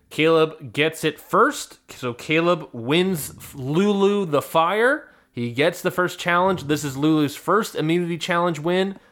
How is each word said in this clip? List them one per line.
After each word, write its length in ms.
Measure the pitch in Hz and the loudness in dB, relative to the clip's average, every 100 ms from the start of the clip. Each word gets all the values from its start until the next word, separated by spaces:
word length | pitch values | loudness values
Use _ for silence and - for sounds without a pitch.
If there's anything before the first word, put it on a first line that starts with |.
| _ | _
Caleb 640 | - 156 160 156 - 131 | 0 4 4 2 -2 -6
gets 320 | 123 156 156 | -2 0 0
it 160 | 160 147 | -4 -6
first, 600 | - 175 269 285 - - - | -2 2 2 0 -10 -16 -20
so 220 | - 127 | -10 -8
Caleb 560 | 120 - 160 170 175 156 | -6 -2 0 2 0 -4
wins 600 | 123 113 160 190 175 - - | -8 0 2 2 -2 -6 -14
F-, 180 | - 143 | -16 -10
Lulu 720 | 127 156 208 196 196 202 180 | -2 2 2 4 2 2 0
the 160 | 143 | 0
fire. 680 | - 165 165 208 247 302 - _ _ | 0 2 2 2 2 0 -6 _ _
He 180 | - 120 | -8 -4
gets 300 | 117 160 175 | 0 0 0
the 100 | 180 | -2
first 280 | - 180 - | -2 -2 -2
challenge. 460 | 175 175 185 180 143 | -2 2 2 0 -2
This 180 | 147 | -2
is 120 | 143 131 | -4 0
Lulu's 380 | 151 156 143 - | 2 2 2 -2
first 400 | - 202 214 - | 0 0 0 -2
immunity 420 | 156 175 175 170 | 0 0 0 -4
challenge 420 | - 175 175 151 | -2 0 0 -2
win. 380 | 156 180 190 196 _ | 0 0 0 -6 _